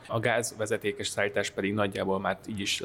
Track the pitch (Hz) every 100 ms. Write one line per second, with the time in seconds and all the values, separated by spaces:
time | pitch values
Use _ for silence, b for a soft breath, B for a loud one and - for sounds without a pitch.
0 | - 117 120 117 117 107 107 110 104 101
1 | 104 - 101 101 101 - 98 104 101 101
2 | 95 95 98 98 - 107 98 -